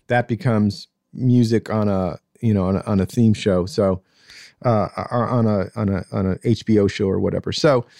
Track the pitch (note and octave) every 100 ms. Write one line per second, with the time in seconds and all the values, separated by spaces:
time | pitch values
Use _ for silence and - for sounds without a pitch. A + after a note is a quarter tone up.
0 | - B2 - A2+ B2 A2 G#2 - - _
1 | _ - B2+ B2 A2+ A2+ - G#2+ G#2 F#2+
2 | F2+ D#2 _ - A#2 G2+ F#2 F#2+ A2 G2
3 | F#2 - A2+ G#2+ G#2+ F2+ F2 - G2 F#2
4 | _ _ _ - - _ B2 A2 F2+ -
5 | - B2 G#2 B2 A2+ G#2 F#2 G#2+ G#2 G2
6 | - A2 F#2+ F#2 B2 A2 - G#2 G2+ -
7 | G2 F#2+ F#2+ F#2+ - - D#3+ B2+ - _